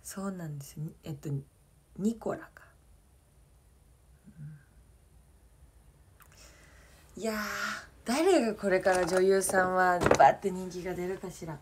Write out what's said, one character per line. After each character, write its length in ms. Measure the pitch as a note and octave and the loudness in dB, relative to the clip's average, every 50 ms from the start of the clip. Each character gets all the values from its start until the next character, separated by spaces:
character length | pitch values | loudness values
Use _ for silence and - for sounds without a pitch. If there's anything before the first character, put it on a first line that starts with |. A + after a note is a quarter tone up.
| _ | _
そ 220 | - - - F#3+ | -14 -12 -10 -8
う 60 | G3 | -8
な 160 | F#3+ F3+ E3+ D#3 | -8 -8 -10 -10
ん 100 | D3 C#3+ | -10 -12
で 80 | C#3 | -14
す。 140 | - - - | -16 -12 -12
に-、 160 | D3+ D#3+ - - _ | -12 -12 -12 -14 _
え 80 | D#3+ | -12
っ 60 | D#3 C#3+ | -12 -10
と、 120 | - D#3 C#3 C3+ C#3 _ _ _ _ _ _ _ _ _ - - | -8 -8 -8 -8 -8 _ _ _ _ _ _ _ _ _ -14 -4
ニ 180 | F3+ G#3+ A3+ | -4 -4 -4
コ 180 | A3+ - - - | -4 -8 -8 -8
ラ 60 | - | -8
か。 280 | - - _ - - - _ _ _ _ - _ _ _ _ _ _ _ _ _ _ _ _ _ _ _ _ _ _ _ _ _ _ _ - _ _ - C#3+ - D3 D3+ D#3 D3 - _ _ - - _ - - _ _ _ - _ _ _ _ _ - _ _ - - _ - _ - _ _ - _ _ _ - - - - - - - - - - - - - - - - - - - | -10 -20 _ -20 -20 -20 _ _ _ _ -20 _ _ _ _ _ _ _ _ _ _ _ _ _ _ _ _ _ _ _ _ _ _ _ -20 _ _ -20 -20 -18 -18 -18 -18 -20 -20 _ _ -20 -20 _ -20 -20 _ _ _ -20 _ _ _ _ _ -20 _ _ -20 -20 _ -20 _ -20 _ _ -20 _ _ _ -20 -20 -20 -20 -20 -20 -20 -20 -20 -20 -20 -20 -20 -20 -20 -20 -20 -20 -16
う 40 | - | -8
ん。 20 | |
い 20 | F#3+ | -6
や 100 | A3 G#3+ | -6 -4
ー、 20 | G#3+ G#3 G#3 G3 - - - - - - - - - - | -4 -6 -8 -6 -6 -6 -6 -6 -8 -12 -16 -20 -18 -6
誰 420 | - A#3 C#4 E4 F#4+ F#4+ D#4 A#3+ | -4 -2 2 4 4 4 4 4
が 100 | A3+ G#3 | 2 -2
こ 140 | - - G3+ | -2 -2 0
れ 120 | F#3 F#3 | 0 2
か 100 | F#3 G3 | 4 4
ら 140 | F#3 F3+ F3+ | 2 2 2
女 160 | E3 F#3 F#3 | 2 2 2
優 200 | F#3 F#3+ G3 G3 | 4 4 4 4
さ 220 | F#3+ - - F#3+ F#3 | 2 2 2 2 2
ん 120 | F#3 F#3 | 2 2
は 240 | F#3 F#3 F3+ F3+ F3+ | 2 4 4 4 2
バ 320 | F3 - - - D3 C#3 | 4 4 6 8 8 8
ー 0 | |
っ 80 | - - | 8 6
て 100 | - G3+ | 0 -6
人 180 | F3+ F#3 F#3 F#3 | -4 -4 -8 -10
気 140 | F3 F3+ E3+ | -10 -10 -8
が 100 | F#3 F3+ | -8 -6
出 140 | F3+ F3+ F3+ | -6 -6 -6
る 100 | F#3+ F#3+ | -6 -8
か 140 | - F#3 | -10 -14
し 140 | F3 - - | -14 -12 -12
ら。 120 | D#3+ D#3 C#3+ | -12 -12 -12